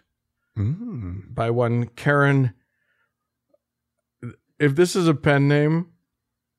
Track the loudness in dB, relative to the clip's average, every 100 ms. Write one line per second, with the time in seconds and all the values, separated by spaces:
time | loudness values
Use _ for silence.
0 | _ _ _ _ _ -6 -4 -4 -8 -10
1 | -10 -12 -12 -6 -2 0 0 -2 -4 -4
2 | 0 2 4 2 0 -4 _ _ _ _
3 | _ _ _ _ _ _ _ _ _ _
4 | _ _ -18 -18 _ _ 0 2 2 2
5 | 0 2 2 2 2 2 2 0 -4 _
6 | _ _ _ _ _